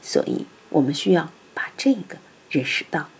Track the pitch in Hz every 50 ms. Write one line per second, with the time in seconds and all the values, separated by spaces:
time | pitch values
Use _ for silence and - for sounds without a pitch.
0 | - - - - - - 62 - - - - - - - - 170 139 135 143 -
1 | - 196 185 175 160 165 - - - - - - - - - - - 269 269 214
2 | 175 - - - - - - _ _ - - 147 127 - - - - - - 156
3 | 147 - - -